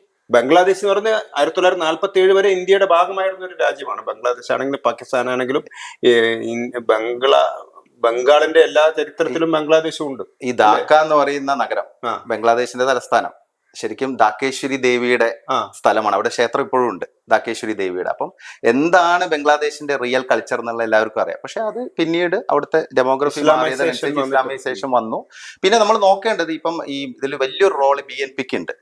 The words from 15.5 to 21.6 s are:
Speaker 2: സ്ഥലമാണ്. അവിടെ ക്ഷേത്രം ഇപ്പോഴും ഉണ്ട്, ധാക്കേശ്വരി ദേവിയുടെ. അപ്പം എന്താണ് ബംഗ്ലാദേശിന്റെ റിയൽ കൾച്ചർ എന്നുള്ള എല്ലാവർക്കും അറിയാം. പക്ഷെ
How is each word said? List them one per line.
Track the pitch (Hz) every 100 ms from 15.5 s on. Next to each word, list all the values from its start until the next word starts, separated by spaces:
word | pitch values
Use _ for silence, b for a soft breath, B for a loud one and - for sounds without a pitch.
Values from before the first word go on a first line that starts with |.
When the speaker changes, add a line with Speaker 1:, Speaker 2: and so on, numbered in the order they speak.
| 127 104 -
Speaker 2:
സ്ഥലമാണ്. | 123 107 107
അവിടെ | 101 113
ക്ഷേത്രം | - 117 135
ഇപ്പോഴും | 123 127 123
ഉണ്ട്, | 92 - _ -
ധാക്കേശ്വരി | 110 120 110 110
ദേവിയുടെ. | 101 95 90 85
അപ്പം | - 151 - B B
എന്താണ് | 117 123 165 180 170 180 180
ബംഗ്ലാദേശിന്റെ | 151 147 147 151 - 147 135
റിയൽ | 123 127 131
കൾച്ചർ | 117 - 123
എന്നുള്ള | 117 117
എല്ലാവർക്കും | 113 110 110 113
അറിയാം. | 87 -
പക്ഷെ | - -